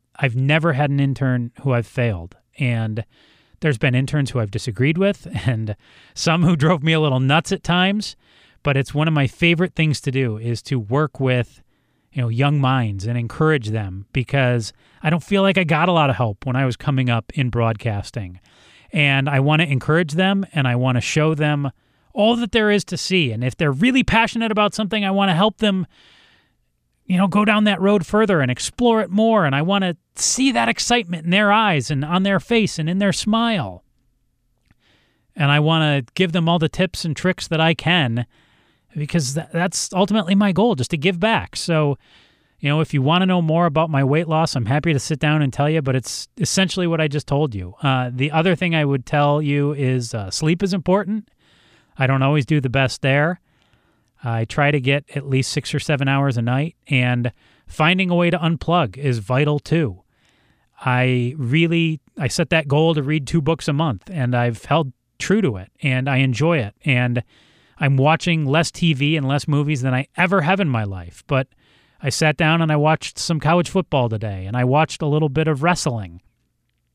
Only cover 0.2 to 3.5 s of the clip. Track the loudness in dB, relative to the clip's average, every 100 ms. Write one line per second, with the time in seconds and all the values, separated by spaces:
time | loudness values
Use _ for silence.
0.2 | -4 0 2 2 2 0 0 2 0 0
1.2 | 0 0 -4 -4 -2 0 -2 -2 -2 -2
2.2 | -8 -18 _ -4 -2 -2 -2 -6 -10 _
3.2 | _ _ _